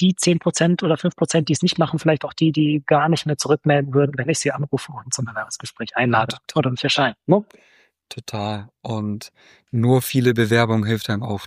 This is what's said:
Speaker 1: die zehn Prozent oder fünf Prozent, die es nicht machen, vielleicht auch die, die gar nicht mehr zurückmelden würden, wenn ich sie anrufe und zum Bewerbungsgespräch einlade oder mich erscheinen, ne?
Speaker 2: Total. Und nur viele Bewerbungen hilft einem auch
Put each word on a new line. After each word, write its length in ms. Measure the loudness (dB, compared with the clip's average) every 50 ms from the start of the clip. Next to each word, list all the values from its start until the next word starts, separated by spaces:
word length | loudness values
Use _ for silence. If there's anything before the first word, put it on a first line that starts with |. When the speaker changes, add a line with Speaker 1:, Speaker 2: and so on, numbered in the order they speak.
Speaker 1:
die 140 | 2 2 2
zehn 240 | 2 2 2 0 2
Prozent 440 | 0 -2 0 2 2 2 2 2 0
oder 140 | 0 0
fünf 180 | 0 0 -4 -2
Prozent, 320 | -2 -2 0 0 0 0 0
die 40 | 0
es 100 | 0 0
nicht 160 | -2 0 0
machen, 200 | 0 0 0 0
vielleicht 260 | 2 2 2 2 -2
auch 80 | -6 -4
die, 200 | 0 0 2 2
die 300 | 2 2 2 0 -2 0
gar 220 | 2 2 2 4 2
nicht 180 | 2 0 0
mehr 100 | -2 -4
zurückmelden 560 | -4 0 0 0 2 2 2 2 2 2 2 2
würden, 200 | 2 2 2 0
wenn 140 | -2 -4 -2
ich 80 | -2 -2
sie 140 | -2 -4 -2
anrufe 400 | -4 -4 -4 -4 -6 -6 -8 -12
und 200 | -14 -10 -8 -8
zum 140 | -6 -6
Bewerbungsgespräch 680 | -8 -8 -10 -10 -10 -12 -14 -14 -16 -12 -12 -12 -6 -4
einlade 420 | -2 0 2 2 2 0 -2 -4 -10 -14 -4 -2
oder 160 | 0 0 0
mich 140 | -2 -2 -2
erscheinen, 320 | -2 0 0 0 -2 -2 -4 _
ne? 180 | 2 2 2 2 -2 -10 _ _ _ _ _ _ _ _ _ _ _
Speaker 2:
Total. 600 | -18 -16 -12 -10 -8 -6 -6 -6 -6 -6 -10 -14 _ _ -10
Und 480 | -6 -6 -4 -4 -4 -6 -8 -10 -14 -20 _ _ _ _ _ _ _ -2
nur 280 | 0 4 4 4 4
viele 320 | 2 0 0 2 2 4 4
Bewerbungen 520 | 4 2 4 4 4 4 2 2 0 0
hilft 260 | 0 -2 -2 -2 -4
einem 120 | -4 -4 -4
auch 240 | -6 -6 -8 -8